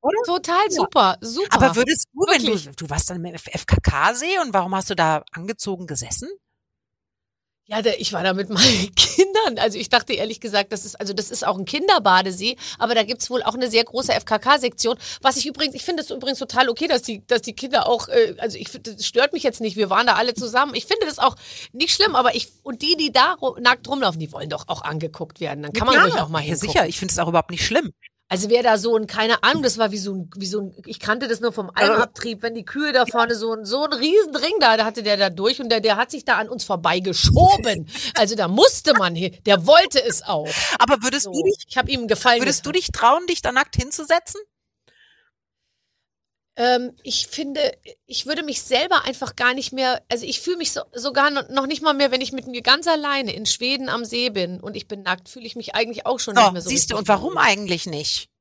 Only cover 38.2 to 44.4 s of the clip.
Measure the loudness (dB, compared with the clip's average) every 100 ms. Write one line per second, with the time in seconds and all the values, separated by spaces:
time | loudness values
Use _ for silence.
38.2 | 0 0 0 6 6 6 4 6 4 -2
39.2 | -6 -4 2 2 8 8 8 2 0 -4
40.2 | -2 -4 -2 -4 -2 2 4 4 2 -2
41.2 | -2 0 0 0 -4 -4 -2 -4 -2 2
42.2 | 4 4 2 -2 -2 -4 -4 2 4 4
43.2 | 0 -4 -2 -2 0 -2 -2 -4 0 0
44.2 | 0 -4